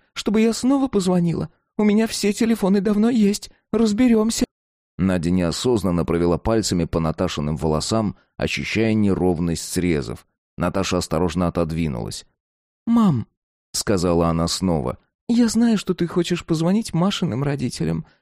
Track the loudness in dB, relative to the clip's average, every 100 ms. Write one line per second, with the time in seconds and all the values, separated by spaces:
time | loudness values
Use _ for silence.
0 | _ -8 -2 2 2 2 0 2 2 0
1 | 2 2 2 -2 -6 _ _ -2 2 2
2 | 0 0 -2 0 0 2 2 2 2 2
3 | 2 4 2 0 -8 _ -6 0 2 4
4 | 4 4 2 0 -4 _ _ _ _ -2
5 | 0 2 2 2 0 0 0 0 2 0
6 | 0 2 2 2 0 0 0 -2 0 -2
7 | -2 -2 -4 -4 -4 -2 -2 -2 0 -2
8 | -2 -6 _ -6 -6 -4 -6 -2 0 2
9 | 2 2 0 0 -2 -4 -4 -2 0 0
10 | -4 -12 _ _ _ -6 -4 -2 -2 -2
11 | -2 -2 -2 0 -2 0 -2 -2 -4 -4
12 | -8 -12 -16 _ _ _ _ _ 0 2
13 | 4 2 -4 _ _ _ _ -8 -2 0
14 | 2 2 2 2 -2 -2 0 0 -2 -8
15 | _ _ -2 2 2 2 2 0 -2 -4
16 | -2 -2 -2 -4 -2 -2 0 0 -2 -2
17 | -2 0 -4 -2 -4 -4 -4 -4 -4 -4
18 | -8 _